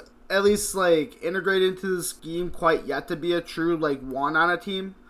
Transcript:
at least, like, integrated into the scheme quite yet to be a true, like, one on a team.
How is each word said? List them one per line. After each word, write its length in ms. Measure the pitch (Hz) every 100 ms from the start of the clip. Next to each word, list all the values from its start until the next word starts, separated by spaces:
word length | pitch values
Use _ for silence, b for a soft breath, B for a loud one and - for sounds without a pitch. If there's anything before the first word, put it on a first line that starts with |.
| - - -
at 120 | 196
least, 320 | 202 208 -
like, 480 | 190 180 160 139 -
integrated 520 | 165 190 180 190 185
into 220 | 185 196 180
the 60 |
scheme 480 | - - 160 170 175
quite 360 | - 165 156 107
yet 220 | 139 -
to 80 | 156
be 160 | 170
a 60 | 170
true, 360 | 170 - 165 165
like, 240 | 151 131
one 360 | 131 135 143 160
on 120 | 175
a 80 | 170
team. 380 | 202 190 190 -